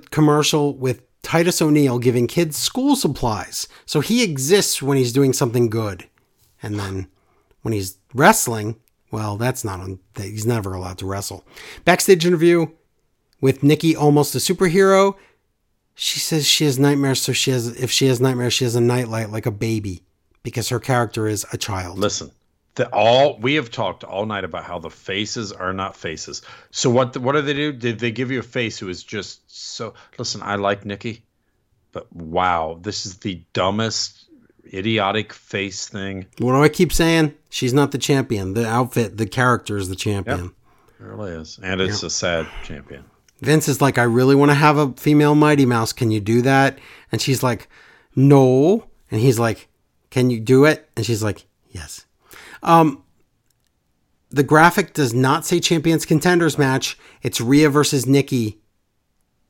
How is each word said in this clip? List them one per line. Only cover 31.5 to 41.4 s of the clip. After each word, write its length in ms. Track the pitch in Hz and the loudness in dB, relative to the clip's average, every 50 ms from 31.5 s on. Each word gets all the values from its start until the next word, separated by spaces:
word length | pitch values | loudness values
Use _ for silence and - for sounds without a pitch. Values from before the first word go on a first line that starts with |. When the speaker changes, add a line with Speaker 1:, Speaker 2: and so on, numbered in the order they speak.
| _ _ _ _ _ _ _ _ | _ _ _ _ _ _ _ _
Speaker 2:
but 180 | - 90 - _ - | -16 -16 -16 _ -18
wow, 640 | 87 82 78 82 90 90 90 87 82 80 80 82 85 | -16 -12 -6 -4 -2 0 0 0 -2 -2 -6 -8 -10
this 240 | 87 107 98 - - | -10 -10 -10 -10 -12
is 140 | 104 90 - | -12 -14 -12
the 240 | - 107 92 85 85 _ | -10 -10 -10 -10 -14 _
dumbest, 720 | - - 92 95 101 107 113 110 - - - - _ _ _ _ _ _ _ _ _ _ _ - | -4 -2 -2 0 0 -2 -2 -4 -4 -6 -8 -8 _ _ _ _ _ _ _ _ _ _ _ -14
idiotic 640 | - 95 95 113 113 107 98 98 101 110 104 - - | -10 -6 -4 -2 0 0 0 0 0 -2 -4 -6 -12
face 520 | - _ - - 101 98 98 95 - - | -20 _ -8 -6 -6 -6 -6 -8 -12 -14
thing. 380 | - - 101 98 98 98 95 95 _ _ - | -12 -12 -10 -10 -8 -10 -10 -12 _ _ -4
Speaker 1:
What 140 | 120 123 | -2 0
do 100 | 131 135 | 2 4
I 80 | 147 151 | 4 4
keep 240 | - - 185 143 - | 4 2 0 0 2
saying? 400 | - 165 165 165 165 156 147 - _ _ - | 0 2 2 2 2 2 0 -2 _ _ -14
She's 240 | - - 139 123 123 | -8 -6 -4 0 2
not 180 | 147 143 139 | 0 0 0
the 60 | - 127 | -2 -6
champion. 560 | - - 143 135 127 - 120 101 95 92 98 | -2 0 0 0 0 -2 -4 -4 -4 -4 -4
The 120 | 117 117 | -4 -4
outfit, 520 | 110 113 120 127 123 - 127 113 98 90 101 | -2 -2 -2 -2 -2 -2 -4 -4 -4 -4 -6
the 80 | 113 | -6
character 500 | 107 - 131 123 123 120 - - - 104 | -4 -2 0 2 2 2 0 -2 -6 -8
is 140 | 101 95 90 | -6 -6 -8
the 60 | 95 | -8
champion. 480 | - - 107 101 101 87 110 139 90 90 | -6 -4 -4 -4 -4 -4 -6 -6 -6 -8
Speaker 2:
Yep. 60 | 90 _ _ _ _ _ _ _ _ _ _ | -12 _ _ _ _ _ _ _ _ _ _
It 40 | 104 | -20
really 280 | 101 104 107 104 92 | -16 -14 -12 -12 -12
is. 260 | 85 80 | -12 -12